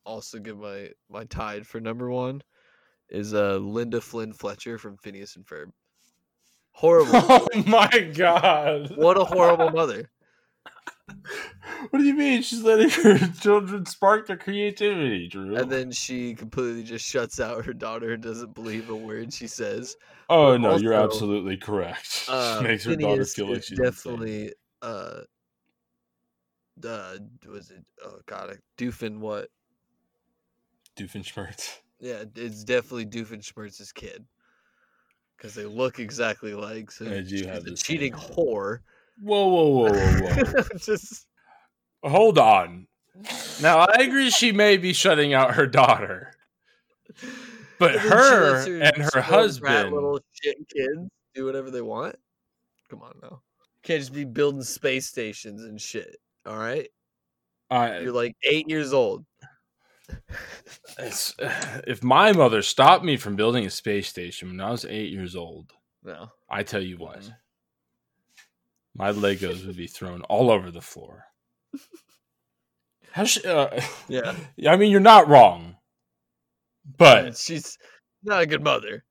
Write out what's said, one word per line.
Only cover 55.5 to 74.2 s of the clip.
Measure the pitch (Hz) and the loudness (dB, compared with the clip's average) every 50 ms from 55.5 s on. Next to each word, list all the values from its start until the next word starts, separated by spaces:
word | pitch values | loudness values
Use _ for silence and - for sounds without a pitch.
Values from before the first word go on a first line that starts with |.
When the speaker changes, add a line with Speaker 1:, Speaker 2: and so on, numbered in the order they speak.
| 101 104 113 | -18 -18 -18
Speaker 1:
and | 113 107 104 | -20 -18 -16
shit, | - - - 110 87 - - _ _ _ _ _ _ | -16 -14 -12 -14 -14 -14 -20 _ _ _ _ _ _
all | 98 110 107 | -16 -12 -10
right? | 110 113 131 156 135 - _ _ _ _ _ _ _ _ _ _ _ _ _ _ _ _ | -8 -8 -8 -8 -10 -12 _ _ _ _ _ _ _ _ _ _ _ _ _ _ _ _
Speaker 2:
I | 127 123 120 117 101 87 | -2 0 0 -2 -4 -8
Speaker 1:
You're, | 87 127 | -8 -6
like, | 120 123 120 120 113 _ - | -4 -4 -4 -6 -8 _ 0
eight | 135 147 156 151 156 | 0 0 0 -2 -4
years | 156 156 151 135 | -6 -6 -4 -2
old. | 139 135 120 104 95 95 - _ _ _ - - _ _ _ _ _ _ _ _ _ _ _ _ - - _ _ - - - - - - _ - - _ _ - - - | 0 0 0 0 -4 -8 -12 _ _ _ -20 -20 _ _ _ _ _ _ _ _ _ _ _ _ -20 -20 _ _ -16 -16 -16 -18 -20 -20 _ -20 -20 _ _ -20 -18 -14
Speaker 2:
It's, | 127 117 - - - - - | -14 -12 -8 -8 -8 -8 -8
<sighs> | - | -10
if | - - - - - - - 131 - - 123 - | -10 -8 -8 -8 -10 -10 -12 -12 -8 -10 -8 -4
my | - 123 131 156 196 220 | 0 2 4 6 6 6
mother | 208 170 143 120 110 107 | 6 6 4 4 4 2
stopped | 98 - - - 135 147 185 185 185 | -2 -2 0 6 8 8 8 6 4
me | 170 143 | -4 -4
from | 117 - 107 101 | -4 -4 -8 -4
building | 98 107 113 120 123 107 | 0 0 0 0 -2 -4
a | 95 | -6
space | - - _ 113 104 101 95 - | -10 -8 _ -4 -4 -4 -6 -8
station | - 92 90 87 - - 90 92 | -12 -12 -14 -14 -14 -16 -16 -16
when | 90 92 | -14 -10
I | 98 104 | -10 -8
was | 123 113 - | -8 -10 -10
eight | - 104 107 107 82 | -12 -10 -10 -10 -10
years | 85 98 92 87 90 | -10 -12 -12 -12 -12
old, | 90 85 82 82 78 80 _ _ _ _ _ _ _ | -14 -14 -14 -18 -20 -20 _ _ _ _ _ _ _
Speaker 1:
No. | _ 95 85 78 95 113 _ _ _ _ | _ -20 -20 -20 -20 -20 _ _ _ _
Speaker 2:
I | - 101 101 | -10 -10 -10
tell | - - 101 | -8 -8 -8
you | 95 92 90 85 | -8 -10 -12 -16
what, | 82 78 - - | -18 -18 -18 -20
Speaker 1:
Mm-hmm. | 98 110 117 _ _ _ _ _ _ _ _ _ _ _ _ _ _ _ _ _ _ _ _ - _ _ _ _ _ _ _ _ _ _ _ | -20 -20 -20 _ _ _ _ _ _ _ _ _ _ _ _ _ _ _ _ _ _ _ _ -20 _ _ _ _ _ _ _ _ _ _ _
Speaker 2:
my | - 95 101 | -6 -4 -4
Legos | 107 104 101 101 98 90 95 87 87 92 92 | -2 0 0 -2 -2 -2 -6 -8 -8 -10 -12
would | 95 92 | -16 -14
be | 87 87 | -14 -16
thrown | 85 - - 92 92 87 87 | -16 -16 -16 -16 -14 -14 -16
all | - - 101 104 127 120 | -6 -4 -2 0 4 4
over | 110 98 92 90 | 2 2 0 -8
the | 85 85 | -18 -18
floor. | - - - - - - - - - _ _ _ _ _ _ _ _ _ | -20 -20 -20 -20 -20 -20 -20 -20 -20 _ _ _ _ _ _ _ _ _
Speaker 1:
<laughs> | - 277 _ _ - - _ _ _ _ _ _ _ _ _ _ _ _ _ _ _ _ _ _ _ _ _ _ | -20 -20 _ _ -20 -20 _ _ _ _ _ _ _ _ _ _ _ _ _ _ _ _ _ _ _ _ _ _
Speaker 2:
How | - 170 208 | -6 -4 -2
sh-, | 254 - 208 - | -2 -2 -4 -2
uh, | 190 175 151 139 - - 127 131 - - - - - | -2 0 0 0 0 -4 -8 -8 -10 -14 -16 -14 -8
Speaker 1:
Yeah. | 131 127 | -8 -6